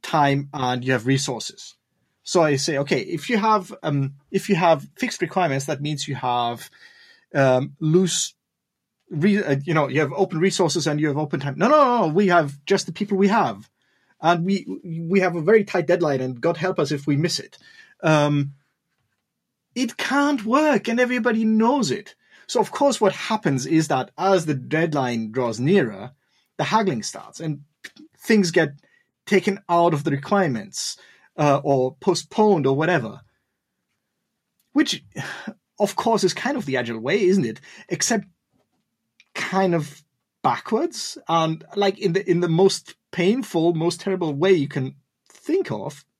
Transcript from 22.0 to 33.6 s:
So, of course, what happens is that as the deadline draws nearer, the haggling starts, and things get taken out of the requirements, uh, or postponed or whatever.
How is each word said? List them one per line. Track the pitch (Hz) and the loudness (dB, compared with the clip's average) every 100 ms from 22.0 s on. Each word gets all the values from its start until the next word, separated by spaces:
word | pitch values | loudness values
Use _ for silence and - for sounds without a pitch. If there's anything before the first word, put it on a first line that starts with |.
| - - _ _ - | -6 -20 _ _ -6
So, | 240 | -2
of | 214 | -2
course, | - 285 240 | 2 2 4
what | 202 | 0
happens | - - 220 180 135 131 | 0 -4 -2 0 -2 2
is | 160 151 | 0 2
that | 139 123 - | -2 -2 -2
as | 185 190 160 | 2 2 2
the | |
deadline | 139 123 156 165 147 127 117 110 | -6 -2 -2 0 0 -2 -4 -4
draws | 117 120 113 | -2 -4 -2
nearer, | 135 196 123 98 117 _ _ _ _ - | 2 4 2 -4 -16 _ _ _ _ -8
the | |
haggling | 143 220 196 123 | 0 0 0 -4
starts, | 101 - - - | -8 -12 -18 -10
and | 165 143 - _ - _ - _ | -8 -8 -12 _ -20 _ -20 _
things | - 208 175 | 0 2 4
get | 170 151 139 _ _ _ _ - | 2 0 -4 _ _ _ _ 0
taken | 202 208 196 - | 0 0 -4 0
out | 175 170 | 2 4
of | 151 | 2
the | 147 | -2
requirements, | 139 - 202 175 117 101 - - - - _ _ - | -4 0 0 0 -2 -8 -10 -10 -12 -20 _ _ 0
uh, | 147 143 | 2 2
or | 143 139 131 - | 2 0 0 -2
postponed | - 175 - - 214 180 139 | -2 -2 -4 2 2 4 2
or | 135 | 0
whatever. | 160 170 110 110 _ _ _ _ | 2 0 -2 -12 _ _ _ _